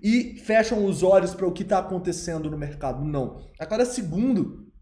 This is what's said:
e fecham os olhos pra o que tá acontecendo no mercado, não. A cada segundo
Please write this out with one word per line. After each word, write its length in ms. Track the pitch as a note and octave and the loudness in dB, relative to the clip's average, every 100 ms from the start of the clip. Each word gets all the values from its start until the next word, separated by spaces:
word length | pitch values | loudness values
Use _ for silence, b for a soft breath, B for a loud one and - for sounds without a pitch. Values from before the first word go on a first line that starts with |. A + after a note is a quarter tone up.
e 380 | G#3 A#3+ A#3 - - | 4 2 0 -8 2
fecham 400 | A3 A3 A3 G3 | 4 4 2 0
os 160 | D#3+ | 2
olhos 320 | F#3 F#3+ F3+ | 6 6 4
pra 140 | - F#3 | -2 -4
o 40 | |
que 140 | F3+ G3 | -2 0
tá 140 | F#3+ | 0
acontecendo 720 | F#3 F#3 F3+ E3 - D#3+ D3+ | 0 -4 -4 -4 -6 -6 -6
no 60 | D3+ | -6
mercado, 460 | D3 - C3+ C#3 | -8 -6 -6 -4
não. 380 | D3+ C#3+ B2 B B - | -4 -2 -4 B B -14
A 60 | D#3 | -4
cada 180 | A3 | 0
segundo 800 | B3 B3 F3+ E3+ B3+ A3 - - - - | 0 0 -4 0 2 2 0 -6 -18 -20